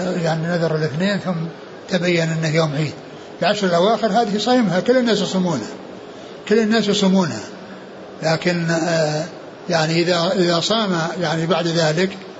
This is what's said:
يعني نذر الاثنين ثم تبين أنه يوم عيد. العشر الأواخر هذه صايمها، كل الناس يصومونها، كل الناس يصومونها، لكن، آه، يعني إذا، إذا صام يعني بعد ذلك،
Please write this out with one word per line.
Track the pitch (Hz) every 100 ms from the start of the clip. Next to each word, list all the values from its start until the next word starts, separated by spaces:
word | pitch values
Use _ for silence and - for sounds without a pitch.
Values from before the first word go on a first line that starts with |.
| 180 180
يعني | 165 160 165
نذر | 175 165 156
الاثنين | 156 147 196 196
ثم | 185 165 165 - - - -
تبين | 185 175 170 165
أنه | 160 160 160
يوم | 160 143
عيد. | 151 - - - - -
العشر | 170 - 190
الأواخر | 170 196 226 226
هذه | 208 226 208
صايمها، | 240 254 208 180
كل | 185 254
الناس | 240 196
يصومونها، | 175 185 180 139 104 - - - - - - - -
كل | 220
الناس | 214 226 202
يصومونها، | 196 190 190 170 110 - - - - - - - -
لكن، | 160 160 180 175 165
آه، | 165 170 165 151 151 165 - - - -
يعني | 165 156 165
إذا، | 170 175 170 196
إذا | 175 170
صام | 160 220 208 175 165 185
يعني | 165 160 165
بعد | 170 170
ذلك، | 165 156 156 190 - -